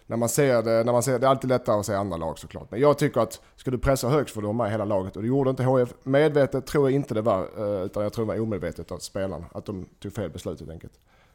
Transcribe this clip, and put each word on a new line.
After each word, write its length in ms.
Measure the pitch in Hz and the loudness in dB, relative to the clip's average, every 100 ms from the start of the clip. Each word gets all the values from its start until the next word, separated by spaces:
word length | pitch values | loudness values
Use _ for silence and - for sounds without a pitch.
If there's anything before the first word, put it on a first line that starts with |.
| - | -8
när 120 | 117 | -2
man 120 | 117 | 0
ser 320 | - 139 120 | 2 4 4
det, 200 | 113 113 | 4 2
när 80 | 120 | 4
man 100 | 120 | 2
ser, 160 | 135 120 | 2 2
det 60 | 131 | 4
är 20 | |
alltid 200 | 135 131 | 2 2
lättare 300 | 123 - 107 | 0 2 0
att 60 | 101 | 0
se 80 | |
andra 240 | 101 101 82 | -2 -2 -4
lag 220 | 80 76 | -4 -6
såklart. 320 | - - - | -12 -14 -10
Men 80 | 104 | 2
jag 180 | 147 143 | 4 4
tycker 240 | 135 123 | 2 2
att 200 | 110 - _ - | 0 -4 _ -10
ska 160 | 131 | -4
du 60 | 123 | -2
pressa 320 | 139 131 120 | 0 2 2
högt 220 | 147 117 | 0 0
får 100 | 110 | -4
du 60 | 104 | -4
ha 60 | |
med 180 | 117 104 | -2 -2
hela 140 | 110 101 | -2 0
laget. 300 | 98 95 87 | -2 -2 -6
Och 60 | |
det 60 | 113 | -2
gjorde 220 | 139 131 | 0 0
inte 140 | 131 | 0
H 160 | 127 131 | 2 2
F. 100 | 123 - | 2 -4
Medvetet 600 | 135 139 156 143 131 131 - | 0 4 4 4 2 0 0
tror 220 | 156 135 | 2 4
jag 60 | 139 | 2
inte 180 | 143 | 0
det 80 | - | 0
var, 180 | 117 95 - 104 | 2 2 0 -4
eh, 260 | 104 101 98 | -4 -2 -4
utan 180 | 104 | -4
jag 100 | 104 | -4
tror 120 | 117 107 | -2 -4
det 80 | |
var 60 | 95 | -2
omedvetet 520 | 113 95 85 80 82 | -2 -4 -6 -8 -10
av 60 | 85 | -12
spelarna. 480 | - 101 95 80 85 | -8 -6 -4 -6 -10
Att 140 | 104 - | -12 -10
de 200 | 92 - _ | -10 -12 _
tog 140 | 101 | -10
fel 160 | 107 87 | -6 -6
beslut 300 | 90 98 80 | -8 -10 -10
helt 120 | 78 | -12
enkelt. 220 | 80 - - _ _ _ | -16 -18 -20 _ _ _